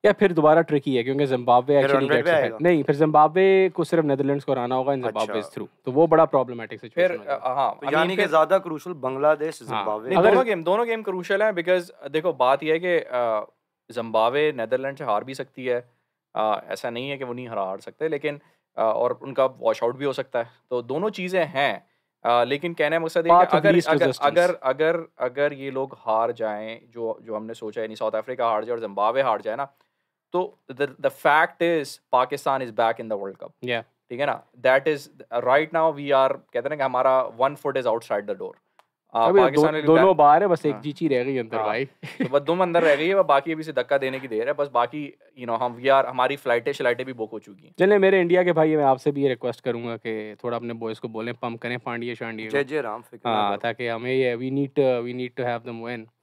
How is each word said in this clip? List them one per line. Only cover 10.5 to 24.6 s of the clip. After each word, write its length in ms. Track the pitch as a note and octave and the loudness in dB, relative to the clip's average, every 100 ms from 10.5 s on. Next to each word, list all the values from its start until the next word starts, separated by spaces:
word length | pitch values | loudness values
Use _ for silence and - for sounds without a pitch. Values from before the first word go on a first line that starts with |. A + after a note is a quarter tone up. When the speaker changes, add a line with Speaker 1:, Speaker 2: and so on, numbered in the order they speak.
| F#3+ | -2
Speaker 3:
दोनों 240 | D#3+ G3+ A#3 | 0 0 0
गेम 160 | A3+ | -4
क्रूशल 400 | G3+ F#3 F3 G3 | -6 -8 -2 0
हैं 80 | G#3+ | 0
because, 380 | F#3 E3+ F#3 F3 | -2 0 0 -2
अ, 180 | - C#3+ | -16 -6
देखो, 260 | D3+ E3+ | -4 -2
बात 300 | C#3+ B2+ C#3 | 2 2 2
यह 100 | D#3 | 0
है 60 | D#3+ | -2
कि, 180 | F3+ E3+ | 2 0
अ, 500 | - B2 A#2+ A2 G#2+ _ _ _ _ | 0 -2 0 -2 -4 _ _ _ _
जिम्बाब्वे 600 | A2+ A2+ A2 A2+ C#3 D3+ | -10 -2 2 2 2 0
नीदरलैंड 460 | C3 A2+ B2+ C3+ C3+ | -2 -2 -2 -4 -8
से 60 | |
हार 200 | C#3 G#2 | -4 -4
भी 100 | B2+ | -4
सकती 320 | C3 C3 - B2 | -12 -12 -8 -4
है, 240 | A#2+ A#2+ _ _ _ _ G#2+ | -4 -6 _ _ _ _ -4
अ, 260 | A2 G#2 - | -2 -2 -4
ऐसा 200 | - B2 | -10 -8
नहीं 200 | A#2 C3+ | -8 -8
है 80 | C#3 | -8
कि 60 | |
वो 100 | C3 | -8
नहीं 140 | A#2+ B2 | -10 -8
हार 320 | A2 F#2+ G2 | -6 -6 -8
सकते, 300 | - - D#3+ | -12 -8 -6
लेकिन, 300 | D3 D3 D3 _ _ _ - | -4 -6 -8 _ _ _ -2
अ, 40 | |
और 380 | A2 A2+ A#2+ B2 | 0 0 -2 -2
उनका 240 | C#3 C3 C3 | -8 0 -2
वॉश 380 | B2+ A#2 A2 | 0 -2 0
आउट 120 | A#2+ B2+ | -2 -2
भी 100 | C#3 | -4
हो 80 | |
सकता 260 | C3 B2+ B2 | -4 -6 -6
है, 80 | A#2 _ _ | -6 _ _
तो 120 | B2 | -8
दोनों 280 | A#2+ C#3 G#3 | -6 -6 -6
चीज़ें 360 | G#3+ F3+ F#3 D#3 | -6 -4 -2 -2
हैं। 420 | C3+ C#3 G2 _ _ _ _ | 0 -2 -2 _ _ _ _
अ, 200 | A2+ A#2+ | 0 2
लेकिन 300 | A#2+ C#3+ F3 | 2 -2 -6
कहने 220 | E3 D3 E3 | -4 -2 0
का 40 | |
मकसद 280 | D#3+ F3 E3+ | -2 -2 4
ये 60 | |
Speaker 1:
Path 120 | E3+ F3+ | 6 6
Speaker 3:
कि 60 | |
Speaker 1:
of 40 | D3+ | 4
Speaker 3:
अगर, 160 | G3 | 4
Speaker 1:
least 160 | F3 D#3+ | 4 4
Speaker 3:
अगर, 200 | D#3 E3 | 2 2
Speaker 1:
resistance। 320 | B2+ C#3+ D#3+ | 2 0 2
Speaker 3:
अगर, 160 | F3 F3 | 2 0